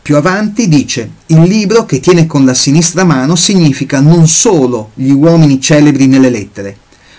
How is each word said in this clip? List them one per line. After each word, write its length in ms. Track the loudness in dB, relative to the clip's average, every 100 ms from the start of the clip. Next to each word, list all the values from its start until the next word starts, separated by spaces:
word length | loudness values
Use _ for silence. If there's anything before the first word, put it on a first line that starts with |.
più 160 | 0 0
avanti 500 | 0 -2 -4 -4 0
dice: 440 | 0 0 -8 -10 -16 0
"Il 160 | 2
libro 420 | 2 0 0 -2
che 140 | -2 -4
tiene 260 | 0 0
con 180 | 0 0
la 120 | 0
sinistra 480 | 0 0 0 0 0
mano 320 | 0 0 -2
significa 640 | -2 0 0 0 -2 -4 0
non 280 | 2 4 2
solo 680 | 0 0 0 -2 -4 -10
gli 160 | -6 -2
uomini 500 | 2 2 4 2 0
celebri 460 | 0 2 2 2 2
nelle 240 | 2 2
lettere, 440 | -2 -10 -14 -14 -16 _ _ _